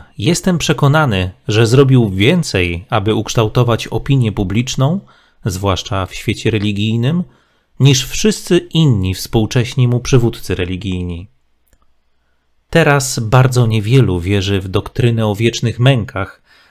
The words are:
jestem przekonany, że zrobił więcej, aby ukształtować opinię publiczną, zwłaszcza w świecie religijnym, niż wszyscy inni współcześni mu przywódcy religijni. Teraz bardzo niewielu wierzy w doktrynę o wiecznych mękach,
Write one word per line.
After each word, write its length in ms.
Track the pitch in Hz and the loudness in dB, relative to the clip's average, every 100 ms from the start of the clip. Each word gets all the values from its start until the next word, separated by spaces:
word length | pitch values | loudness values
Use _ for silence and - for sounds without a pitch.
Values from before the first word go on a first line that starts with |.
| - - | -10 -4
jestem 400 | 104 175 190 165 | -2 0 0 -2
przekonany, 720 | - 143 139 156 143 95 92 - - | -2 0 2 2 2 0 -2 -6 -2
że 200 | 107 113 | 2 4
zrobił 420 | 131 131 127 107 | 4 6 4 2
więcej, 760 | 95 113 175 - 98 87 87 - | 2 2 2 0 0 0 -4 -4
aby 260 | 110 101 107 | -2 0 -2
ukształtować 720 | 107 120 107 123 120 110 - | -2 0 0 2 2 0 -4
opinię 440 | 113 - 135 110 | -6 0 0 0
publiczną, 680 | 107 95 104 131 - 135 196 - _ _ _ 113 | -2 -2 -2 -2 -2 -2 -2 -8 _ _ _ -6
zwłaszcza 600 | 90 98 90 - 95 92 | -2 -2 -2 -4 -6 -6
w 100 | - | -6
świecie 360 | - 101 113 | -6 -4 -2
religijnym, 720 | 107 104 101 110 117 123 175 - _ _ _ _ - | -2 -2 -2 -2 -2 0 -2 -4 _ _ _ _ 2
niż 280 | 135 131 - | 4 4 0
wszyscy 500 | - 214 - - 175 | -2 0 0 0 0
inni 560 | - 160 151 101 92 | 0 0 2 2 -2
współcześni 760 | 92 - 117 107 127 117 131 120 | -6 -2 -2 0 0 -2 0 0
mu 120 | 120 | 0
przywódcy 560 | - 131 120 - - 92 | 2 2 2 -2 -6 -4
religijni. 720 | 87 92 98 92 87 85 98 _ _ _ _ _ _ _ _ _ _ _ _ _ _ | -4 -6 -6 -6 -6 -10 -14 _ _ _ _ _ _ _ _ _ _ _ _ _ _
Teraz 500 | 165 151 143 131 - | 2 2 2 0 -4
bardzo 480 | 107 127 131 123 113 | 2 4 4 2 0
niewielu 520 | 110 104 131 101 90 | 0 2 2 2 0
wierzy 420 | 90 101 95 98 | -2 -2 0 -4
w 60 | 95 | -2
doktrynę 600 | 98 - - 120 113 107 | -4 -4 -2 0 0 -2
o 80 | 101 | 0
wiecznych 440 | 113 - 117 113 | -2 0 -4 2
mękach, 640 | 131 131 - 95 95 - _ _ _ | 2 2 -2 -6 -8 -12 _ _ _